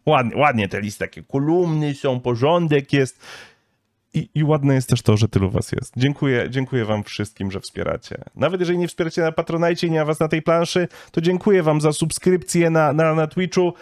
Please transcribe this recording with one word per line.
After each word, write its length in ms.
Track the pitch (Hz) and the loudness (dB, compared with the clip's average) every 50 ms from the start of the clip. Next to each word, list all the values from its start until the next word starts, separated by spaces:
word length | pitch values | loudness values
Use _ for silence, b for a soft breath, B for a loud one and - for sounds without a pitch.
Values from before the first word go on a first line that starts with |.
| _ | _
Ładnie, 300 | 151 156 139 123 113 - | 2 2 2 2 0 0
ładnie 320 | - 143 147 135 113 101 95 | 2 2 2 2 0 -2 -2
te 120 | - 104 | -4 -6
listy, 180 | 104 95 - - | -6 -6 -8 -8
takie 240 | 90 82 - 82 78 | -10 -10 -10 -16 -16
kolumny 720 | _ - 139 143 151 165 180 180 165 156 156 151 147 143 | _ -4 -2 0 0 2 2 2 0 0 -2 -2 -2 -4
są, 260 | 139 - 143 127 127 | -4 -2 -2 -2 -2
porządek 720 | 123 127 123 113 123 147 170 175 170 160 151 143 135 - - | -2 -4 -2 0 2 2 2 2 2 2 2 0 0 0 0
jest. 280 | 139 135 123 - B B B B B B B B B B B B B _ _ _ _ _ _ _ | 0 0 0 -4 B B B B B B B B B B B B B _ _ _ _ _ _ _
I, 140 | 151 160 - _ | -6 -6 -4 _
i 100 | 147 156 | -2 0
ładne 300 | 147 156 147 139 139 135 | 2 0 2 2 2 2
jest 140 | 131 131 - | 2 2 0
też 140 | 127 120 - | -2 0 2
to, 140 | - 107 | 2 2
że 120 | 104 113 101 | 2 2 0
tylu 220 | - 95 95 95 | 2 0 0 0
was 220 | 107 113 117 - - | 0 -2 -4 -4 -6
jest. 200 | - - - _ | -8 -8 -8 _
Dziękuję, 500 | 123 127 139 147 - 151 139 127 120 92 71 | -2 0 0 0 0 -2 0 0 0 -2 -2
dziękuję 340 | 120 135 131 127 - 127 113 | -2 -4 -4 -2 -2 -4 -2
wam 200 | 104 107 104 101 | -2 -2 -4 -4
wszystkim, 460 | - - - 104 - - _ 98 98 | -8 -8 -8 -8 -8 -6 _ -8 -6
że 100 | 95 95 | -6 -8
wspieracie. 640 | - - - 95 90 78 80 - - - - - - - _ | -10 -10 -10 -6 -4 -4 -4 -6 -8 -12 -16 -16 -16 -18 _
Nawet 240 | - 120 156 185 185 | -2 -2 -2 0 -2
jeżeli 180 | 180 165 175 175 | -2 0 0 0
nie 100 | 180 175 | -2 -4
wspieracie 340 | - - 175 165 - - 165 | -2 -4 -4 -4 -2 -2 -2
na 100 | 160 160 | 0 0
Patronajcie 540 | - 165 - 170 165 170 170 175 170 - | -2 -4 -4 -2 0 0 0 0 0 -2
i 40 | 170 | 0
nie 80 | 160 160 | 0 0
ma 60 | 151 | 0
was 160 | 147 156 - | 0 0 -2
na 80 | 165 156 | 0 0
tej 140 | 170 160 156 | 0 -2 0
planszy, 460 | - 165 170 170 156 - 185 175 160 B B B B | 2 2 2 2 0 0 0 -2 -2 B B B B
to 100 | B 175 | B 0
dziękuję 420 | 160 175 180 180 - 214 202 185 165 | 0 2 0 2 2 4 4 4 4
wam 180 | 156 151 151 | 4 2 4
za 120 | 151 156 147 | 2 2 0
subskrypcję 760 | - - 156 - - - 180 185 175 - - - 175 170 165 | 0 -2 -4 -4 0 2 2 2 2 0 0 0 2 2 4
na, 220 | 165 160 156 147 139 | 4 4 2 2 2
na, 220 | 151 165 160 156 | 2 2 2 2
na 120 | 160 156 | 0 0
Twitchu 480 | 151 - 180 185 175 - 190 180 175 170 B | -2 -2 -4 -4 0 0 0 0 0 -2 B